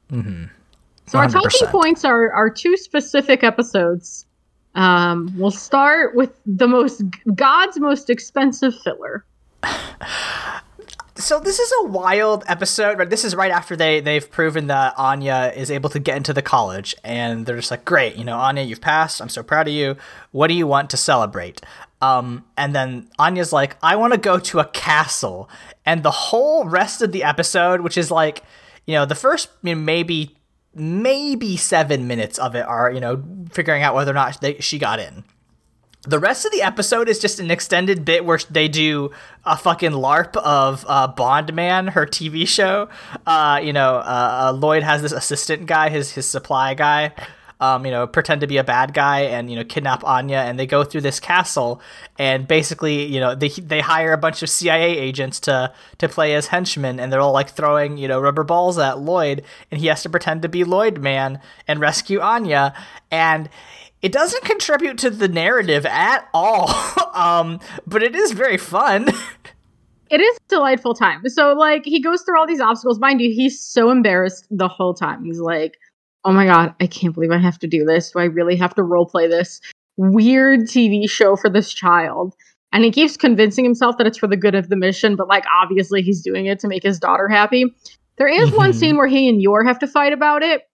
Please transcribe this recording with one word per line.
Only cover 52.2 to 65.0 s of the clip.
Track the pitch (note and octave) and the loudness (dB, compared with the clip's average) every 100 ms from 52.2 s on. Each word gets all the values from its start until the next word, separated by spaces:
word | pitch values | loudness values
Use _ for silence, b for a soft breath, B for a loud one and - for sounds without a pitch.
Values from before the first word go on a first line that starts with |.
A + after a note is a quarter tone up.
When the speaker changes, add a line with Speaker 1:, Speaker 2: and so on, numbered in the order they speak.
Speaker 1:
and | C3+ C3 C3+ | -4 -2 0
basically, | D#3+ D3+ D#3+ D#3 D3 D3 | 0 0 -6 -4 -4 -4
you | C3+ | -2
know, | B2+ | -2
they, | C3 C#3+ | -2 -6
they | D#3+ D#3+ D3+ | -6 -6 -4
hire | D3 D#3+ D#3+ | 0 0 0
a | D#3 | 0
bunch | D#3+ D3+ | -2 -4
of | D#3 | -6
C | - E3+ | -4 0
I | E3 | 0
A | E3+ | 0
agents | E3 C3 C3 C3 - | -2 -6 -6 -8 -6
to, | - C3 B2+ b b - | -2 -2 -4 b b -6
to | D3 | -6
play | - D3+ D3 | -2 0 0
as | D3 | -2
henchmen, | F3+ F#3 D3+ C3+ B2+ | -4 -4 -6 -6 -6
and | B2+ | -2
they're | C3+ | 0
all, | C#3+ | 2
like, | C3+ C3+ | 2 -2
throwing, | - D3+ D3 D3 D3 | -2 0 0 -2 -6
you | C3+ | -4
know, | C3 | 0
rubber | C#3 C#3+ | 0 0
balls | D3+ E3+ F3+ E3+ | 0 0 0 0
at | C3+ C#3 | -2 -2
Lloyd, | D3 F3+ D3 C#3 B B B | -2 0 0 -4 B B B
and | D3+ | -4
he | D#3 | 0
has | D3 | -2
to | F3 | -2
pretend | F3 - D#3+ | -4 -2 -4
to | D#3+ | -4
be | F3 | -2
Lloyd | F3 F3+ A3 E3+ | 0 2 0 -2
Man | C#3 C3+ C3+ C#3 B B - | -2 -2 -4 -6 B B -6
and | D3+ | -2
rescue | D3 D3 - G3 | 0 -2 -4 -2
Anya, | F#3 A#3 G3 C#3+ C#3 B B B _ | 0 0 0 2 0 B B B _
and | D#3+ D#3+ D#3+ D3+ B B B B _ | 0 2 0 -4 B B B B _
it | F#3+ | -2
doesn't | C#4 E4+ A#4+ | 0 0 -2
contribute | B4 G4+ - C#4+ D#4+ | -4 -4 0 0 -2
to | A#3+ | -2